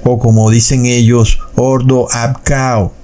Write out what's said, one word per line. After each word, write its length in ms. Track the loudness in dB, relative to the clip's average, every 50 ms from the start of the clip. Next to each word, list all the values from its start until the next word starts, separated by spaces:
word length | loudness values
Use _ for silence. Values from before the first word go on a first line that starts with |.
| 0
o 160 | -2 -2 0
como 300 | 2 2 2 2 2 2
dicen 360 | 2 2 0 0 0 -2 -2
ellos, 540 | -2 0 0 2 2 2 2 2 2 2 0 0 -4 -4
ordo 520 | -4 -2 0 -2 0 0 0 0 0 0 -2
ab 320 | -4 -6 -4 -4 -6 -6 -4
cao. 500 | -4 -2 -2 -2 -2 -2 -2 -2 -4 -6 -10